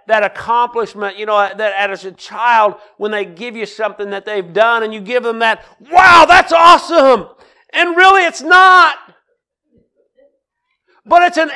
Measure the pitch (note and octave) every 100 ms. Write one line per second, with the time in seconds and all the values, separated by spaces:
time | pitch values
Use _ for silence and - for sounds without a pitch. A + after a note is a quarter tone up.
0 | - G#3+ G3+ - - A#3 A#3+ A#3 G3+ G3+
1 | G3+ F#3+ G#3+ G#3 G3+ F#3+ G#3+ G3 G3+ F#3+
2 | F#3+ F3 - G#3 A#3+ A#3 G#3+ F#3 - _
3 | G#3 G#3 F#3+ E3+ A#3+ A3+ G3+ - G#3+ G3
4 | G3+ G3 G#3 G#3+ F3 E3+ A3+ A#3 A3 A3
5 | G3 B3 A#3 A3+ A3+ G#3+ - _ C4 F4
6 | F#4+ F4 D#4+ F4+ - E4 E4+ F4 E4+ E4
7 | C4+ A#3 - _ _ _ _ D4+ F4 E4+
8 | F#4+ G4 F4 - C#4 F4+ F#4+ F#4 E4 C#4+
9 | - _ _ _ _ _ _ A#4+ A#4 C5+
10 | _ _ C#5 _ _ _ _ _ _ _
11 | - E4+ F4 F4 D#4+